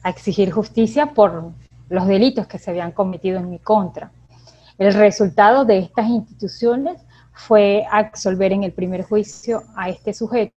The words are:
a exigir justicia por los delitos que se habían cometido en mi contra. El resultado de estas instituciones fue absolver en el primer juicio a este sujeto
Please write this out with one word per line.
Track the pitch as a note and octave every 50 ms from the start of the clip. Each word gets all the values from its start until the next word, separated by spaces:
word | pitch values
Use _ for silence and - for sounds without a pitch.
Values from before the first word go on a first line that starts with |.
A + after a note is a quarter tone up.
a | - C#4
exigir | C4+ - - G#3 F3 - G3 F#3
justicia | - A3 G#3 - - A3+ A3+ A3 - C#4+ D4 D4 D4
por | - G#3 F#3 E3+ E3 E3 E3+ E3+ - - _ _ - - -
los | F3 F#3 F#3 G3
delitos | G3 F#3+ A3+ C4+ C4+ A#3 F#3 _
que | - F3
se | - -
habían | F3 F3 E3+ E3+
cometido | - - G3 F#3+ F#3 E3+ - F#3+ F#3 F#3+
en | F3 F3+
mi | F3 E3
contra. | _ - G#3+ G#3+ F#3+ E3+ - - - - _ - _ _ _ _ _ - _ _ _ _ _
El | - F#3+ G3+ G3
resultado | G3+ G#3 G3+ - - G#3+ F#3 - - G3+ G#3 B3 C#4 C4+
de | A3 G#3 F#3+
estas | F3+ - _ - G#3+ A3+
instituciones | A#3+ A3+ G#3 _ - - G#3 F#3 - - A#3 A#3 A#3+ C4 C#4 E4 F4 - _ _ _ _ _ _
fue | _ - - - A3+ G#3+ G3+ G3+ G3+ G#3+ G#3+ -
absolver | - G#3+ G#3+ G#3+ - - - G3 F#3+ F#3 F#3+ F#3+
en | F#3+ G3+ G3+
el | F3+
primer | - - F#3 F3+ F#3 F3+ F#3
juicio | - G#3+ G#3+ G#3 G#3+ - - - A#3 A3+ A3 - _ _
a | G#3 F#3 F#3
este | F#3 - _ G#3+
sujeto | G3+ - A3+ A3 A#3+ A#3+ G#3 - _